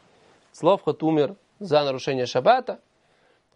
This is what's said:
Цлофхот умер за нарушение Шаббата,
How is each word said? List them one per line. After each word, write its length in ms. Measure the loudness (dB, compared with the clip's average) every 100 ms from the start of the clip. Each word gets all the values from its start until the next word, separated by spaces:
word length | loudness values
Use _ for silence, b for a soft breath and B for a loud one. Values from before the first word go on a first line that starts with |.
| b b b b b
Цлофхот 500 | -2 2 2 0 -2
умер 340 | 0 0 0 -4 _ -14
за 240 | 0 0
нарушение 420 | 0 -4 -4 -4 -2
Шаббата, 540 | 0 2 2 0 -12 _ _ _ _ _ _ _